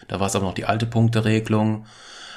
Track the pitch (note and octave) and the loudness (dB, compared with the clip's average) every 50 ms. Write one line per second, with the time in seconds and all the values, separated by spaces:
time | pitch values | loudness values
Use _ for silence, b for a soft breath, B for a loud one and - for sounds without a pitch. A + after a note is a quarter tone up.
0 | B _ - F2+ G2 F#2+ - G#2 G2 F#2 F#2 - - - G#2 A2+ A#2 A2+ - A#2 | B _ -2 -2 -2 0 2 0 0 0 -4 -4 -2 -2 0 0 -2 0 2 2
1 | A#2 A#2 A2+ A2 G#2+ G#2+ A2 A2 A2 - A2 G#2+ G#2+ G#2+ G#2+ G#2+ B B B B | 4 4 4 2 2 2 2 0 2 2 0 2 2 0 0 -2 B B B B
2 | B B B B B B B | B B B B B B B